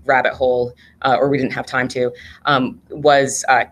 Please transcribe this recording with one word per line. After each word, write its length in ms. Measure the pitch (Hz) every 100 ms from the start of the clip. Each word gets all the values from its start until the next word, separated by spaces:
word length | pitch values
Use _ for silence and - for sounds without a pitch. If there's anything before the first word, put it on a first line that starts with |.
| -
rabbit 260 | 131 135
hole, 400 | - 127 123 123 - _ _
uh, 120 | 135 123
or 80 | 143
we 80 | 139
didn't 160 | 120
have 140 | 120 117
time 220 | 131 127
to, 220 | 131 123 120 - - -
um, 340 | 139 127 - _
was, 560 | 151 147 143 135 120 -
uh, 140 | 127 117